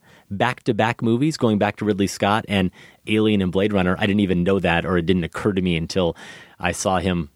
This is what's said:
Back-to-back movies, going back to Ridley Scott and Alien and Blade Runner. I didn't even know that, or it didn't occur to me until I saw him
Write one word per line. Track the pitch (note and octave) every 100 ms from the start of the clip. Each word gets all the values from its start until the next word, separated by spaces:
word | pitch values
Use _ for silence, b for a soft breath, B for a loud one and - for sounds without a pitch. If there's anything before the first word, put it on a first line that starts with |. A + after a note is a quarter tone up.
| b b b
Back-to-back | G2 A#2 B2+ - A2 A2 A#2+
movies, | A2+ A#2+ D3+ D3+
going | A#2 G#2+
back | G#2 -
to | G#2
Ridley | G2 G2
Scott | - G2+ G#2+ -
and | G2+ F#2 B B B -
Alien | G#2+ G#2+ G#2
and | F#2
Blade | F2+ G#2
Runner. | G2+ F2+ E2
I | G#2+
didn't | G2+
even | F#2+ F2
know | F2 G2
that, | F2 E2+
or | D#2+ F2+
it | E2
didn't | F#2
occur | D#2+ - A2
to | F#2+
me | F2+ E2
until | E2 F#2+ E2+ - B B B B
I | F2+
saw | E2+ G2+ F#2
him | F#2+ F2 D2